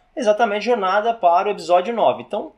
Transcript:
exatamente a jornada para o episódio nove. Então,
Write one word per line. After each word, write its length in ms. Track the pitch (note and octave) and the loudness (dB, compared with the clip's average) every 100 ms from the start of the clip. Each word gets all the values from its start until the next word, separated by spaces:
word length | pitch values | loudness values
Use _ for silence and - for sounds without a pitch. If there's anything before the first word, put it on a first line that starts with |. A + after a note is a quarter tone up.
| _ | _
exatamente 500 | D#4+ G#3+ G#3 A3+ G#3 | -4 0 2 0 0
a 100 | G#3 | -2
jornada 400 | A#3 F#3 G3+ A3+ | 0 0 0 0
para 340 | A3+ F3 F3 G3+ | 0 2 2 0
o 40 | |
episódio 400 | F#3 E3 F3+ F#3+ | -4 0 0 0
nove. 300 | A3+ D3 A#2+ | 0 0 0
Então, 280 | A#2+ G#3 D#4+ | -6 -8 -10